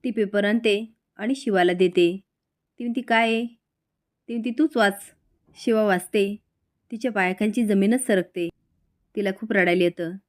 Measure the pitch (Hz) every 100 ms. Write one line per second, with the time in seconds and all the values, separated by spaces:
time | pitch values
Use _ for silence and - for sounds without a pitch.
0 | 262 226 202 202 202 226 220 202 226 _
1 | _ - 214 269 - 190 175 180 185 180
2 | 175 190 _ _ _ _ _ _ 240 240
3 | 240 226 226 226 233 _ _ _ _ _
4 | _ _ _ 233 233 240 311 240 214 294
5 | - _ _ _ _ - - 220 214 180
6 | - 214 196 208 _ _ _ _ _ 220
7 | 247 208 185 185 214 208 220 196 196 247
8 | - 196 175 - 170 - _ _ _ _
9 | _ - 196 190 220 202 180 175 175 170
10 | 165 190